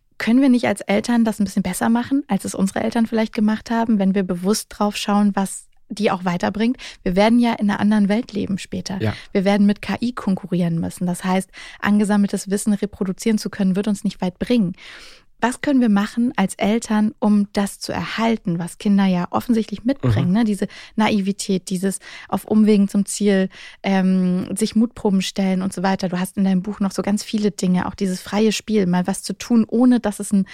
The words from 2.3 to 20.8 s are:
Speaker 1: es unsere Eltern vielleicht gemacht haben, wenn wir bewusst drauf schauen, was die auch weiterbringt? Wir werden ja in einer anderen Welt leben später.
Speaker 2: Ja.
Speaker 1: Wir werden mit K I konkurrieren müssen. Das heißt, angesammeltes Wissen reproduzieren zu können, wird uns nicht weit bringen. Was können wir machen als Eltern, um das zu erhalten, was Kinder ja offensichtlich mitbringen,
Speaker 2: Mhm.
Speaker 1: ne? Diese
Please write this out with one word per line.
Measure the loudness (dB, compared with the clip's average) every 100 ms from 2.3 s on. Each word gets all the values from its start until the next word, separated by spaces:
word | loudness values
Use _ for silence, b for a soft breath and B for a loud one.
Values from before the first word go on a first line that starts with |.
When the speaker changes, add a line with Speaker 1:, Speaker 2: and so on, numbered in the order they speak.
| -4 -4
Speaker 1:
es |
unsere | -2 -2 -2
Eltern | -2 -2 0
vielleicht | 0 -2
gemacht | 0 0 0 -2
haben, | -2 0 2
wenn | 2
wir | 0
bewusst | 0 -2 0 -2 -4
drauf | -4 -2 -2
schauen, | 0 2 2 0
was | -4 -6 -18 _ -12
die | -2 -2
auch | 0 -2
weiterbringt? | 0 -2 0 0 -2 B B
Wir | -2 4
werden | 6 6
ja | 4
in | 2 0
einer | 2
anderen | 2 4 2
Welt | 0 -2
leben | -6 -4 -6
später. | -6 -8 -6 -2
Speaker 2:
Ja. | -2 -4 -4
Speaker 1:
Wir | 0 2
werden | 4 4
mit | 2
K | -2 -4
I | -4
konkurrieren | -4 -4 -4 -2 -2 0 -2
müssen. | -4 -4 -4
Das | -2
heißt, | 0 -2 -2 B B B
angesammeltes | 0 2 2 2 2 -2 -4
Wissen | -4 0
reproduzieren | -2 -2 -4 -6 -4 -2 -2
zu | -2
können, | -2 0 0
wird | -2
uns | -2
nicht | -4 -4
weit | -6 -4
bringen. | 0 2 0 -4 B B B B B -4
Was | -2 -2
können | 0 2
wir | 4
machen | 2 0 -2 -2 0
als | -2 0
Eltern, | 0 0 0 0 0 0
um | 2 2 0
das | -2 -4 -6
zu | -8
erhalten, | -6 -6 -2 -2 -2 -2 -4
was | -6 -4
Kinder | 2 2 4
ja | 2 0
offensichtlich | -4 0 -2 -2 -6
mitbringen, | -4 -2 0 2 2
Speaker 2:
Mhm. |
Speaker 1:
ne? | 2 0
Diese | -2 -6 B